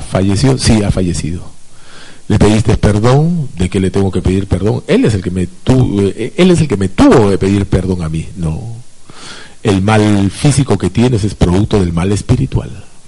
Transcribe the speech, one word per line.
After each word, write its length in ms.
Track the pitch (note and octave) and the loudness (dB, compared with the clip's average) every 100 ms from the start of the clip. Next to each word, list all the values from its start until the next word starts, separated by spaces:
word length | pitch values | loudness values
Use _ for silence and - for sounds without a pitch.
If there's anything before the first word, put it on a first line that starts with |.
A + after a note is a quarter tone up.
| - | 0
falleció? 500 | F#2+ G2 G2 C3+ B2+ | -2 0 2 2 2
Sí, 240 | - A2+ | 2 2
ha 80 | G2 | 2
fallecido. 680 | - F#2 D#2+ D2+ E2+ - - - - - - - - - | -2 -2 -2 -6 -8 -10 -16 -18 -18 -18 -18 -18 -12 -2
¿Le 100 | G#2 | 2
pediste 400 | G2+ G#2+ A2 G2 | 4 4 2 2
perdón? 720 | G#2 A2 A#2+ C3+ E3 F3 C3+ - | 2 2 4 4 2 0 -4 -4
¿De 120 | F#2 | -2
qué 100 | G2+ | 0
le 100 | F#2 | 0
tengo 220 | G2 G2 | 0 0
que 100 | F#2 | 0
pedir 260 | F2 F#2+ G2 | 0 0 -2
perdón? 360 | F2 G2+ A#2+ - | -2 0 -2 0
Él 200 | G#3 G#3 | 2 2
es 100 | G2 | 0
el 80 | |
que 80 | F2+ | -2
me 160 | F#2 F2 | -4 -4
tu-, 520 | - - C3 A#2 G2+ | -4 0 2 2 2
eh, 320 | G2 G2+ A#2 - | 0 -2 -6 2
él 140 | F#3 | 4
es 100 | E3 | 4
el 60 | D3+ | 2
que 100 | G2 | 0
me 120 | F#2 | -2
tuvo 420 | - C#4 D#3+ G2+ | 2 4 6 4
que 60 | F#2+ | 2
pedir 260 | G2 G2+ G2 | 2 0 0
perdón 380 | F#2+ F2+ F2+ | 0 0 -2
a 60 | D#2 | -2
mí. 180 | D#2 D2 F#2+ | -6 -8 -6
No. 260 | D#2+ D2 A2+ A#2 - - - - - - - - | -6 -6 -10 -12 -16 -18 -18 -18 -18 -18 -18 -6
El 180 | A2+ G2 | 0 2
mal 480 | G2 A2 G#2 G2+ G2 | 2 4 4 2 0
físico 480 | - D3 C#3 C3 G2+ | 0 2 2 0 0
que 140 | F2+ | 0
tienes 320 | - B2+ A2+ | 2 2 2
es 100 | G2+ | -2
producto 460 | - F#2+ F#2 G#2 G#2+ | 0 0 2 2 0
del 140 | F2 | 0
mal 180 | E2 F#2 | 0 0
espiritual. 720 | G2+ - C3 C3+ - - - - - | -2 0 -2 0 -4 -6 -14 -18 -20